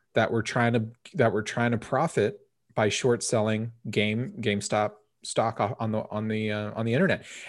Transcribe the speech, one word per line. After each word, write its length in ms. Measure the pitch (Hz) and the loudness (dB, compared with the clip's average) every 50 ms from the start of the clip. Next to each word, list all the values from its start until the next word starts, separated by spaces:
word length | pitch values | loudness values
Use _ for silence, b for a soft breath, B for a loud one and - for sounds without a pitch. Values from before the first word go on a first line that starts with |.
| _ _ - | _ _ 2
that 160 | 117 110 - | 2 2 2
were 140 | 110 113 110 | 2 0 -2
trying 300 | - - 127 117 120 120 | 0 2 2 2 4 4
to, 120 | 120 110 110 117 _ - - - | 2 0 -2 -8 _ -20 -8 0
that 180 | 175 123 113 95 | 2 2 4 4
were 100 | 107 101 | 0 -2
trying 300 | - - - 120 120 120 | -2 -2 0 0 0 0
to 60 | 113 | -2
profit 600 | - - - 131 156 160 - - 101 113 - - _ _ _ _ _ _ - | -2 -2 0 0 0 0 2 2 2 2 0 -4 _ _ _ _ _ _ -2
by 120 | - 110 107 | 0 2 2
short 360 | 101 - - 127 120 113 - | 2 2 2 2 2 2 0
selling 480 | - - 113 107 110 110 107 113 117 - _ - 120 | 0 0 2 2 2 0 0 -2 -6 -10 _ -10 -4
game, 440 | 107 117 104 107 107 113 127 - - - | 0 0 2 2 0 -2 -2 -4 -6 -4
GameStop 520 | 110 110 101 101 - - - 104 104 104 - - _ _ _ _ - | -2 -2 0 -2 -2 0 0 0 0 0 -4 -8 _ _ _ _ -12
stock 360 | - - - 113 113 110 - | -6 -2 0 0 0 0 0
o-, 160 | 113 104 - - | -2 -2 -2 -2
on 100 | 117 110 | -4 -2
the, 180 | 107 107 - - | -2 -2 -4 -4
on 200 | - 107 110 110 | -6 -4 -4 -2
the, 240 | 110 107 107 107 107 | -2 -2 -2 -2 -2
uh, 200 | 104 107 107 107 | -2 -4 -6 -4
on 120 | 107 113 | -4 -2
the 80 | 113 113 | 0 2
internet. 300 | 139 190 175 - - B B B B B | 2 4 2 2 0 B B B B B